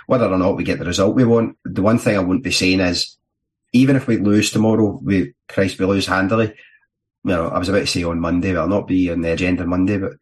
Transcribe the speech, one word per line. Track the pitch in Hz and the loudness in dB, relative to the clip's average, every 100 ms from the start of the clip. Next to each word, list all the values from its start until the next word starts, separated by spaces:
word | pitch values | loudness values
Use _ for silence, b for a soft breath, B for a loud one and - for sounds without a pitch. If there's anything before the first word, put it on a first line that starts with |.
| - | -2
whether | 131 107 | 0 2
or | 92 | 2
not | 92 85 | 0 0
we | |
get | 85 90 | -4 -4
the | 80 | -4
result | 90 98 | 0 2
we | 117 120 | 4 4
want. | 117 113 - | 4 0 -6
The | - 95 | -10 -2
one | 98 117 | 0 2
thing | 117 104 | 2 0
I | |
wouldn't | 90 92 | 0 -2
be | 92 | -2
saying | 90 92 95 | -2 0 2
is, | 90 87 - _ _ _ _ _ _ | 0 -2 -6 _ _ _ _ _ _
even | 123 135 135 | 2 4 2
if | 131 | 2
we | 110 | 0
lose | 101 104 107 | 2 2 2
tomorrow, | - 110 107 107 92 | 0 2 2 0 -2
we, | - 98 - - _ | -2 0 -2 -8 _
Christ, | - 98 - | -2 -2 0
we | |
lose | 92 98 95 | 0 0 0
handily. | 92 95 110 110 B B B B _ _ _ | 0 0 0 -2 B B B B _ _ _
You | - | -4
know, | 87 85 | -2 -2
I | - | -4
was | 92 | -2
about | 98 | -2
to | - | 0
say | 90 | -4
on | 85 85 | -4 -4
Monday, | 85 87 95 | -2 0 0
but | 85 | -2
I'll | 87 | 0
not | 101 - | -2 0
be | 92 90 | 0 0
on | 85 | -2
the | 82 | -2
agenda | 82 90 90 87 | -2 0 -2 -2
Monday, | 90 95 104 | 0 0 0
but | 95 - | -4 -10